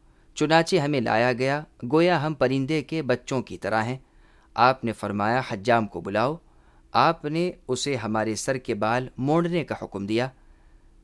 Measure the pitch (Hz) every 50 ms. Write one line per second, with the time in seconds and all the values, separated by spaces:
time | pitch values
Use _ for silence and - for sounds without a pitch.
0 | _ - _ _ _ - - - 151 147 156 165 165 - 190 175 143 143 151 135
1 | 113 117 107 110 117 127 127 113 127 135 139 151 151 - _ - - 123 143 160
2 | 170 180 180 151 139 156 156 135 131 127 131 135 135 131 160 156 135 - 160 160
3 | 151 123 123 120 - - 143 127 110 - 92 87 - 120 110 110 110 117 131 131
4 | - _ _ - - _ _ _ _ _ - - 117 127 131 131 - 117 104 -
5 | - 101 101 101 101 107 120 131 131 - 120 101 95 120 117 113 110 101 - 87
6 | 85 98 98 104 113 139 160 170 - _ _ - _ _ _ - _ _ - 165
7 | 160 165 165 170 - 147 156 165 175 185 - - _ - 127 123 - 143 139 117
8 | 110 107 110 110 107 110 110 104 - - 131 131 - - 113 104 107 107 117 127
9 | 131 127 - - 123 139 151 170 170 170 175 175 139 - 107 - - - - 98
10 | 101 98 110 113 123 131 - _ - - - - _ - - - - - _ -